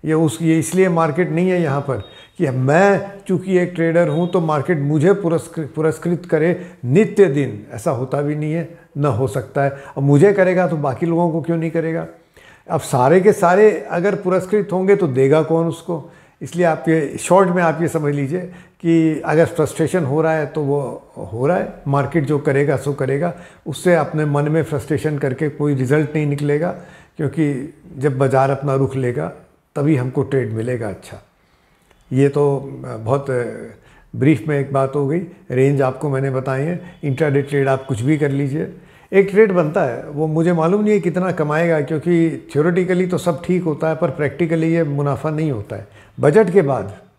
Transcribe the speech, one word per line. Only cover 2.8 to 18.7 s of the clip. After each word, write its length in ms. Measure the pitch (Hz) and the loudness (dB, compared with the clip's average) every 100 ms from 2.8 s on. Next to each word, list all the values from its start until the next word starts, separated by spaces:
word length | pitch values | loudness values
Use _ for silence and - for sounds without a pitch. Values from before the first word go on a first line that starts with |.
| 202 190 - - - | 4 2 -2 -14 -4
चूँकि 320 | 185 185 185 | -4 0 0
एक 140 | 175 | 0
ट्रेडर 340 | 175 165 165 175 | 0 0 2 2
हूँ 200 | 147 175 | 0 0
तो 100 | - | 0
मार्केट 380 | 160 151 139 170 | 0 -2 0 -2
मुझे 340 | 143 156 165 | 0 2 4
पुरस्कृ-, 540 | 196 170 160 - - 143 | 2 0 -2 -4 -10 -8
पुरस्कृत 600 | - 160 156 170 175 - | -2 -2 -2 -4 -4 0
करे 360 | 160 160 165 - - | 0 2 0 -6 -10
नित्य 420 | 120 147 220 - 185 | 0 2 4 4 4
दिन, 400 | 147 131 107 - | 4 -2 -6 -12
ऐसा 180 | 117 170 | -6 -4
होता 300 | 123 127 139 | -4 -4 -4
भी 120 | 147 | -2
नहीं 180 | 151 151 | -4 -4
है, 160 | 160 165 - _ 143 | -4 -6 -12 _ -2
न 60 | |
हो 220 | 143 113 131 | 0 0 -2
सकता 360 | 131 - 143 | -2 -4 -2
है। 80 | 139 139 - - | -2 -2 -12 -2
अब 60 | |
मुझे 300 | 139 143 196 | 4 8 8
करेगा 340 | 196 185 185 180 | 6 4 4 0
तो 100 | 160 | 0
बाकी 300 | 143 123 170 | -4 -2 -2
लोगों 240 | 170 175 | 0 0
को 100 | 165 | -2
क्यों 160 | 139 165 | -2 -2
नहीं 140 | 165 | -2
करेगा? 360 | 165 160 165 165 - _ _ - - - | -2 -2 -6 -8 -14 _ _ -20 -20 -6
अब 100 | - | -4
सारे 400 | - 131 127 180 | 0 2 6 6
के 120 | 190 | 6
सारे 380 | 202 175 185 214 160 - | 4 4 6 6 4 -4
अगर 240 | 175 190 | -2 -2
पुरस्कृत 540 | 190 185 185 185 208 196 | -2 0 -2 0 -2 -2
होंगे 240 | 180 190 202 | -2 2 2
तो 100 | 139 | 2
देगा 360 | 127 135 156 | 2 4 4
कौन 240 | 156 165 165 | 2 0 0
उसको? 440 | - - 165 - - _ _ | -4 -8 -8 -10 -20 _ _
इसलिए 240 | 139 170 175 | -10 0 0
आप 180 | 156 - | 0 0
ये 280 | 160 143 - | 0 0 -6
शॉर्ट 280 | - 180 185 | 2 4 4
में 140 | 180 | 2
आप 160 | 170 156 | 0 0
ये 60 | 165 | -2
समझ 260 | 160 147 | -2 -2
लीजिए 260 | 143 135 135 139 - - | -2 -4 -6 -8 -16 -20